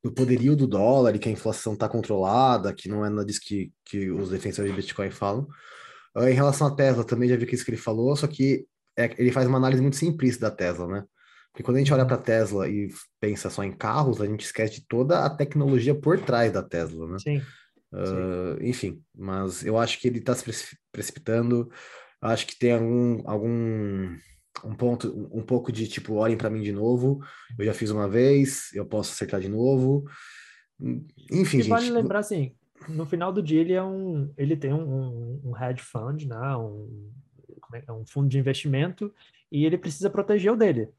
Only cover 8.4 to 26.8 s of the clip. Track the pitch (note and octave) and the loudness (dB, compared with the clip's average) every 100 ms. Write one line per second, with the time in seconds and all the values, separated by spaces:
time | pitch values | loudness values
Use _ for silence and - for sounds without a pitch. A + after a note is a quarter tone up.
8.4 | C3+ C3 - _ _ - A#2 - B2 B2+ | 2 2 -2 _ _ -2 -2 2 2 4
9.4 | B2+ C3 C3 B2+ C3+ C3+ E3+ D#3+ B2+ A2+ | 2 4 4 4 2 2 -2 2 2 2
10.4 | A2 - F2+ E2+ F2 G2 G2 _ _ _ | -2 0 -4 -2 -6 -6 -8 _ _ _
11.4 | _ - - B2+ C#3 C#3 B2+ B2 - A2+ | _ -10 0 2 4 4 4 2 2 2
12.4 | G#2+ G2+ F#2 G#2 G2+ - - _ G#2 G2+ | 2 0 -2 -2 -6 -10 -20 _ -4 -4
13.4 | G2 - G2 F#2+ G#2+ B2+ C#3 G#2+ G#2 G#2+ | -6 -6 -6 -4 -2 2 2 2 -2 -4
14.4 | - - A2 - _ A#2 C3 F3 D3 - | -6 -2 -4 -4 _ 0 2 2 2 0
15.4 | C#3+ D3+ C#3 C3 A#2+ D3 D3+ F#3+ - A#2+ | -2 2 4 4 2 2 2 2 2 2
16.4 | A#2 F#2 - E2+ E2 D#2+ E2 F#2+ D3 C#3+ | 4 2 -4 -4 -4 -6 -10 -8 -4 -4
17.4 | C#3 - _ _ _ F#2+ F#2+ F#2 F#2 F2+ | -4 -18 _ _ _ -8 -4 -4 -4 -4
18.4 | F2+ - A#2+ B2 G2 E2 _ - G2 F#2+ | -6 -4 -4 -4 -6 -8 _ -12 -6 -4
19.4 | F#2+ F2+ - A2 A#2 - B2+ A#2 A#2 A#2+ | -4 -6 -2 0 0 0 -2 -2 -2 -2
20.4 | - G#2+ - - _ - - - - A2+ | -4 -10 -12 -18 _ -12 -10 -8 -2 0
21.4 | A#2 A#2+ A#2 - - - - _ A2+ A#2 | 2 0 0 -10 -20 -20 -20 _ -2 -2
22.4 | - - A#2+ A#2 A#2 A#2+ A#2+ A2+ - G#2 | -4 0 2 4 2 2 2 -2 -4 -4
23.4 | A2+ A#2 A2+ A2 G#2 G2 F#2 E2+ - - | -2 -2 -2 -2 -2 -4 -6 -8 -18 -20
24.4 | _ - A2 G#2+ B2 A#2+ A2+ G#2 G2+ A2 | _ -14 -12 -2 0 0 -4 -8 -8 -8
25.4 | G#2+ B2+ B2 A2+ A2 - - G#2+ A2 A2 | 0 0 0 -4 -6 -6 -4 0 2 2
26.4 | G#2+ A2 G#2 G2+ | -2 -2 -4 -2